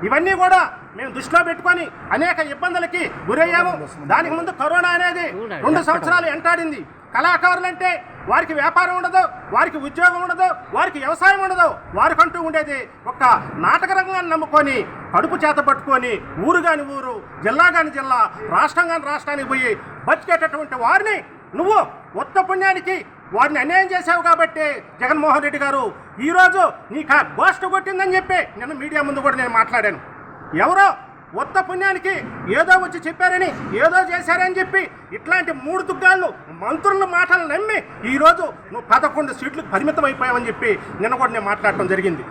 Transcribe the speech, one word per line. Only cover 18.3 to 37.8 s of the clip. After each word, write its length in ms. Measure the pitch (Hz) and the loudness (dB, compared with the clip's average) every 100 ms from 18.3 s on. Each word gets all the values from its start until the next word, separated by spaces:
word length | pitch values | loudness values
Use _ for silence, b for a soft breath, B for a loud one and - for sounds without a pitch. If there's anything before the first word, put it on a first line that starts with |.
| - 214 | 0 -2
రాష్ట్రం 400 | 180 294 - 339 | 2 2 2 0
కాని 180 | 330 277 | -2 -4
రాష్ట్రానికి 420 | 294 - 285 262 | -6 -4 -6 -4
పోయి 300 | 262 254 208 - - - | -2 -2 -4 -8 -10 -2
బతికేటటువంటి 680 | 302 - 330 320 294 302 | -2 2 0 0 -4 -8
వారిని 500 | 262 233 381 415 381 - - - | -2 2 2 2 -4 -6 -20 -12
నువ్వు 320 | 240 359 427 - - - - | -4 2 2 0 -8 -12 -8
ఉత్త 300 | - 381 370 | -2 0 0
పుణ్యానికి 560 | 370 381 370 359 381 - - - | 0 2 0 -2 -6 -8 -20 -8
వారిని 280 | 196 294 302 | 0 2 2
అన్యాయం 260 | 277 359 381 | 2 2 2
చేశావు 360 | 370 349 349 | 0 0 2
కాబట్టి 600 | 339 330 330 320 302 262 - - | 4 4 4 0 -4 -4 -12 -6
జగన్మోహన్ 420 | 247 311 302 285 | -2 2 4 2
రెడ్డి 160 | 285 285 | 0 -2
గారు 340 | 277 294 226 - - - | -2 -2 -4 -8 -18 -6
ఈరోజు 720 | 277 359 359 381 320 - - | 0 6 6 6 2 0 -10
నీకు 200 | 262 302 | -10 2
ఆ 100 | 285 - - | 2 2 2
గోష్ఠ 240 | 339 - | 2 2
కొట్టిందని 520 | 370 381 381 370 381 381 | -2 -2 -2 -2 0 0
చెప్పి 180 | 381 | 0
నిన్న 380 | 370 - 202 247 | -2 -2 -8 -12
మీడియా 300 | 294 294 302 | -10 -4 -2
ముందు 180 | 285 277 | -2 0
కూడా 160 | 269 262 | 0 0
నేను 140 | 247 | 0
మాట్లాడాను. 500 | 226 226 240 214 160 - - - - - 156 | 2 2 2 0 -2 -12 -20 -20 -18 -8 0
ఎవరో 380 | 233 370 403 - - - - | 2 6 4 4 -12 -20 -12
ఉత్త 300 | 370 539 381 370 | -8 -2 -2 -2
పుణ్యానికి 540 | 370 381 370 381 339 - - - | -2 0 0 -2 -4 -6 -10 -2
ఏదో 300 | 247 339 370 | 0 4 4
వచ్చి 220 | 359 349 320 | 4 -6 -8
చెప్పారని, 720 | 330 359 370 370 - - 202 | 0 0 2 -2 -4 -6 2
ఏదో 240 | 311 359 | 4 4
చేశారని 580 | 370 349 349 359 370 370 | 0 -2 0 0 0 0
చెప్పి 320 | 370 381 359 - - | 0 -2 -2 -12 -16
ఇట్లాంటి 400 | 196 - 370 339 | -14 -2 -2 0
మూడు 300 | 285 269 359 | -6 -6 -6
దుగ్గాళ్ళు 500 | - - 370 381 339 - - | -4 2 4 4 0 -6 -18
మంత్రుల 540 | 165 208 320 392 392 | -10 -6 0 0 2
మాటలు 480 | 381 349 359 359 320 | 0 0 2 0 0
నమ్మి 300 | 311 427 415 | -4 -2 -4